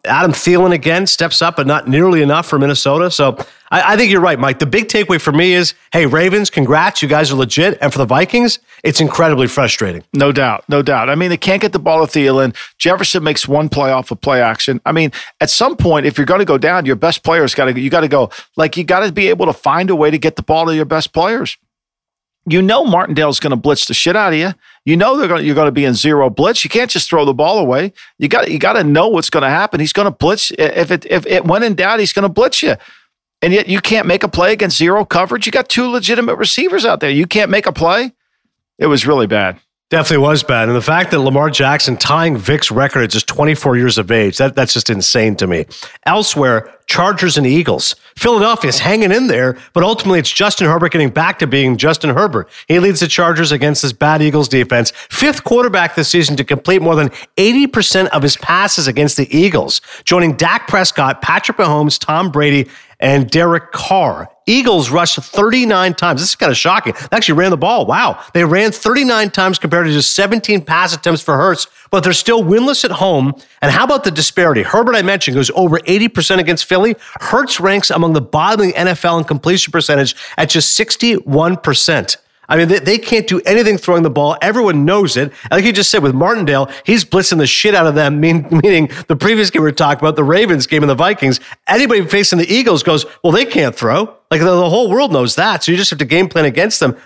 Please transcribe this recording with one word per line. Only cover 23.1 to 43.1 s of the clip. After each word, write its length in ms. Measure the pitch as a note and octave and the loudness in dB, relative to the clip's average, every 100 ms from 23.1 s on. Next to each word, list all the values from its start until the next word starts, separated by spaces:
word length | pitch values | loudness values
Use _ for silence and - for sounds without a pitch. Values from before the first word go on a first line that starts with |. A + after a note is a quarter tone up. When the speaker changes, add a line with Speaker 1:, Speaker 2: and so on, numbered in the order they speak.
| D3+ D3+ C3+ | 0 0 -2
Speaker 2:
gonna 160 | D3+ B2 | -2 -2
blitz 300 | D3 C#3+ - | 0 0 -2
the 80 | |
shit 220 | - - G3+ | -2 0 0
out 180 | G3+ | 0
of 40 | D#3 | 0
you. 140 | F3+ - _ _ | -4 -6 _ _
You 140 | C#3 E3+ | -2 2
know 180 | G#3+ C#4 | 2 2
they're 120 | G3 | 0
gonna, 140 | E3+ | 0
you're 120 | D3 | 0
gonna 180 | D3 D3+ | 0 2
be 140 | C3+ C#3 | 2 0
in 80 | |
zero 340 | A2+ D3+ D3 C3 | 0 2 2 2
blitz. 340 | G#2 F3 A#3 | 2 0 0
You 60 | - | -2
can't 220 | A3+ B3 | -2 -2
just 180 | F#3 - | -4 -2
throw 160 | G3+ | 0
the 80 | C#3+ | 0
ball 260 | C3 D#3 G#3+ | 2 0 0
away. 360 | C#3+ C3 G3 - - - | 0 0 -2 -8 -20 -6
You 100 | D3 | -2
got, 220 | A#3 - | 0 -2
you 80 | D#3 | -2
gotta 260 | F#3 A3+ | 0 0
know 240 | D3+ D3 G#3+ | 2 2 2
what's 220 | F#3 D#3 | 0 0
gonna 180 | D#3+ C3+ | 0 0
happen. 320 | D#3 G#3 D3 | 0 -2 -2
He's 140 | D3+ | -2
gonna 160 | - G3+ | -2 -2
blitz. 420 | C3+ D#3 G#3+ - - | 0 0 0 -4 -2
If 320 | D3+ - E3+ | -2 0 -2
it, 160 | F3+ - | -4 -2
if 180 | F3+ - | -4 0
it, 200 | F#3 D#3+ | -2 0
when 160 | F#3+ | 0
in 120 | A#3 | 0
doubt, 260 | F#3 F#3 A3+ | 0 0 0
he's 120 | G3+ | -2
gonna 160 | - G3 | -2 -2
blitz 340 | G3+ B3+ - | 2 0 0
you. 120 | - A#2 - - _ _ _ _ | -2 -4 -8 -20 _ _ _ _
And 120 | E3+ | 0
yet 160 | G3 - | 0 0
you 120 | F#3+ | -4
can't 260 | - A3 F3+ | -2 -2 0
make 160 | G3 | -2
a 60 | G3+ | -2
play 240 | - F3+ | 0 0
against 240 | A3 G3 - | 0 -2 0
zero 280 | E3 G#3 | 0 0
coverage. 420 | G3 F3 F#3 A#3+ A3 | 0 -2 -2 -4 -2
You 60 | |
got 160 | C4 B3 | -2 -2
two 200 | A#3 B3 | -2 -2
legitimate 480 | A#3+ G#3+ A#3+ A#3 - | -2 -2 -2 -2 -2
receivers 480 | A3 - F4+ F#4 | -2 -2 -2 0
out 160 | A3+ - | 0 -2
there. 100 | D3 | 0
You 160 | C#3 F3 | 0 0
can't 240 | G#3+ G3 | 0 0
make 160 | G3+ G3 | 0 -2
a 60 | |
play. 400 | - E3 G3+ B3+ - _ _ _ _ _ - | 0 0 0 -2 -10 _ _ _ _ _ -4
It 80 | D3 | 0
was 200 | C#3+ C3+ | 2 2
really 200 | C#3+ G#2 | 2 2
bad. 320 | G#2 F#2+ F2 _ _ _ | 0 -2 -6 _ _ _
Speaker 1:
Definitely 360 | E3 D#3 D3+ C#3+ | -2 0 2 2
was 160 | D3+ | 2
bad. 260 | - A#2+ A2+ | 0 0 0
And 80 | A#2+ | 0
the 60 | |
fact 280 | - E3 F3+ | 0 0 0
that 100 | D#3+ | 0
Lamar 300 | C3+ C#3 D3+ | 2 2 0
Jackson 480 | C#3 C3+ D3 - A#2+ | 0 0 0 -2 -2
tying 400 | - D3+ E3 B2 | 0 0 0 -2
Vic's 320 | G2 D3 - | -2 -2 0
record 320 | A2 C#3 C3 | 0 0 0
at 80 | A2 | -2